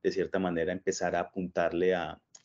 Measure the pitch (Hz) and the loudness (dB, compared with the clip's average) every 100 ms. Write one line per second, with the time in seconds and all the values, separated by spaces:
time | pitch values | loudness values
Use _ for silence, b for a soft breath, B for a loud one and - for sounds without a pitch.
0 | 95 90 87 95 92 85 82 92 - 90 | -2 0 -2 0 0 0 -2 -2 -2 -2
1 | 90 87 90 98 90 92 85 85 92 90 | 0 0 -2 -6 -4 0 0 2 2 2
2 | 80 82 _ - | -2 -10 _ -20